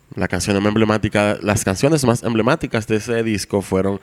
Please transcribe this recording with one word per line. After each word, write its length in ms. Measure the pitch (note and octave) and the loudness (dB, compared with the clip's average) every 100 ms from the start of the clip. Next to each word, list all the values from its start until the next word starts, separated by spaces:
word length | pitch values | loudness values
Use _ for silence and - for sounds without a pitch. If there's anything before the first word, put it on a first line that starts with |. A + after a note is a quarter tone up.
| - - | -16 -6
La 120 | F#2 | -4
canción 300 | F2+ G#2+ G2 | -2 0 0
más 80 | G#2 | 2
emblemática, 680 | A2 G#2+ G#2+ G#2+ G#2 G#2 G#2 | 2 2 2 0 0 0 0
las 220 | G2 G2+ | 0 0
canciones 400 | - F#2+ C#3 D#3+ | 0 0 2 2
más 200 | B2+ A#2 | 2 0
emblemáticas 640 | A2+ A2+ A2 D#3+ C3+ A#2 G#2+ | 0 0 2 0 -2 -4 -2
de 100 | A2 | -2
ese 260 | A#2+ A#2 | -2 -2
disco 380 | A2+ G2+ - G2+ | 0 -2 -2 -2
fueron, 400 | F#2 F#2+ F#2+ G2 | 0 0 0 -4